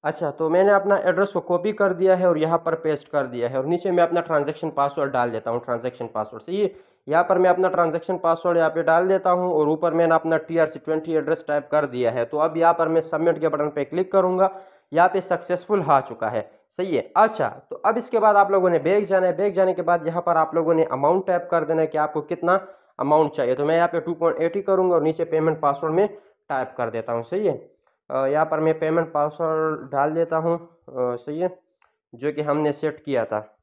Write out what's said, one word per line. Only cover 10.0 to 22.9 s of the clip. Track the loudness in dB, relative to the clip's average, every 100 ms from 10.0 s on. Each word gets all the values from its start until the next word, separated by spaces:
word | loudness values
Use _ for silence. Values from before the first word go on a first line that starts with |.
| 2 2
अपना | 2 -2
टीआरसी | -2 0 0 -2
ट्वेंटी | -4 -4 -2 -4
एड्रेस | -2 -4 -2
टाइप | -4 0
कर | -2 0
दिया | 0 0
है। | 0 -2
तो | 0
अब | 0 4
यहाँ | 2
पर | 4 2
मैं | 0
सबमिट | 0 0 0 0
के | -2
बटन | 0 -2
पे | -2 -4
क्लिक | -4 0
करूँगा, | 2 2 2 0 -2 -20 _ _
यहाँ | 2 4
पे | 2
सक्सेसफुल | -2 -4 -2 -6 0 -2
आ | 4 2
चुका | 2 -6 -4
है। | -4 -6 _ _
सही | -8 -2 -2
है, | 0 2
अच्छा, | 2 2 -4 -4 _
तो | -2 -2
अब | -2
इसके | -2 2
बाद | 4 4
आप | 4
लोगों | 4 4
ने | 2
बैक | 2 0 2
जाना | 0 2
है। | 0
बैक | -2
जाने | 2 0
के | 0
बाद | 0 0 0
यहाँ | -2
पर | 0 2
आप | 2 0
लोगों | 2
ने | 2 2
अमाउंट | 2 2 2 0
टाइप | -2 0
कर | -2 0
देना | 0
है | 0
कि | -2
आपको | -2 -4
कितना | -8 -4 0 0 -2 -20 _